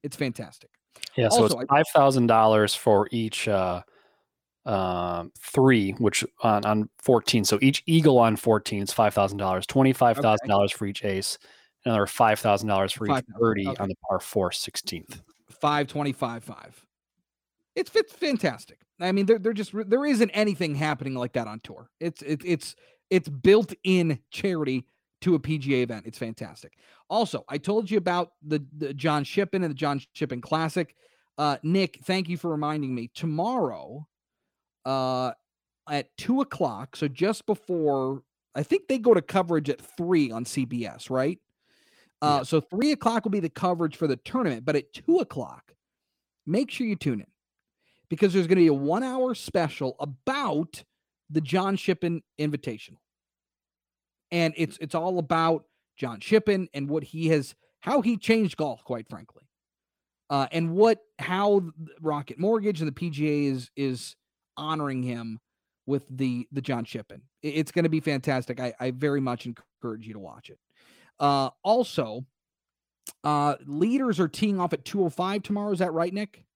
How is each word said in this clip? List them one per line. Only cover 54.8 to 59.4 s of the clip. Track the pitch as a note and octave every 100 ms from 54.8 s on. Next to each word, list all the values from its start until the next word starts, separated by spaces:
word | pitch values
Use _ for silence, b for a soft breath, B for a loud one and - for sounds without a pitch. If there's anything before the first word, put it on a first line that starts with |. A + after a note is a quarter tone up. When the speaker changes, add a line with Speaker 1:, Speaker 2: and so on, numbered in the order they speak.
Speaker 1:
it's | D#3+
all | E3 F3 F3+
about | D3 E3 E3 D#3+ _ _ _ _
John | B2+ A2
Shippen | - A3 G#3+ G3 F3+
and | C#3+ C#3
what | D#3
he | D3 D#3+ D#3+
has, | D#3 C3 - _ _
how | - C#4
he | G#3+ A3+
changed | - A3+ G3 -
golf, | D3+ A#2
quite | - A#2+ A2
frankly. | F#2 - _